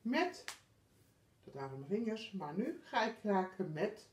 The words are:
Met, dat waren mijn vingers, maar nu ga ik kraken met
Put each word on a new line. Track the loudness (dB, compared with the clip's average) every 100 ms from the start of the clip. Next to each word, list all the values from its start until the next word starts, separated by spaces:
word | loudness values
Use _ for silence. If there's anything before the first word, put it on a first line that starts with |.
Met, | 2 2 2 0 -12 -14 _ _ _ _ _ _ _ _
dat | -14
waren | -10 -8 -8
mijn | -2
vingers, | -2 0 -4 -6
maar | -6 -4
nu | -2 -2 -2
ga | -2 2 2
ik | 0
kraken | 4 4 4 -2 -4
met | 2 0 0 -16